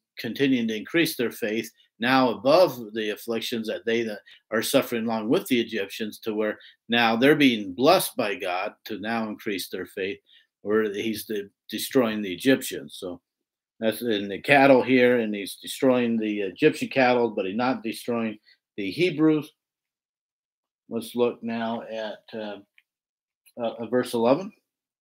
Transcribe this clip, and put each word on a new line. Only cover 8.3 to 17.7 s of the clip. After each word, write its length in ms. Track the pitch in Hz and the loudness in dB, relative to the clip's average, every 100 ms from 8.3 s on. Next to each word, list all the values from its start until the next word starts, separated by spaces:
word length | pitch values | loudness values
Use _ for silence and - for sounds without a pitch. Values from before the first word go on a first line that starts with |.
| 95 | -2
God 380 | 95 90 104 - - | -4 -4 -6 -10 -12
to 140 | 104 | -8
now 280 | 107 117 110 | -4 -4 -4
increase 420 | 98 - 95 - | -6 -6 -6 -6
their 160 | 98 90 | -10 -10
faith, 340 | - 95 104 _ _ _ _ | -6 -6 -6 _ _ _ _
where 300 | 101 110 107 | -2 0 0
he's 340 | 98 110 107 - | -2 -4 -4 -6
de-, 240 | 104 101 _ - | -8 -8 _ -12
destroying 520 | 104 - 135 117 107 | -8 0 2 2 0
the 120 | 101 | -6
Egyptians. 640 | 90 131 131 - - - - | -2 2 2 0 -8 -10 -12
So 220 | 92 85 _ _ _ _ _ _ | -10 -12 _ _ _ _ _ _
that's 220 | 110 107 | -2 -2
in 260 | 123 104 101 | -2 -2 -2
the 140 | 95 | -6
cattle 420 | - 143 139 131 | 4 6 8 6
here, 360 | 123 127 123 123 | 4 4 6 4
and 140 | 107 | 0
he's 220 | 104 92 - | -4 -6 -10
destroying 560 | 85 - 135 123 117 113 | -12 0 2 2 2 0
the 240 | 107 104 | -2 -2
Egyptian 480 | 98 92 151 - 120 | -6 0 0 2 -2
cattle, 420 | 135 123 123 117 | 2 2 4 2
but 140 | 104 95 | -2 -4
he's 100 | 107 | -2
not 280 | 127 | -2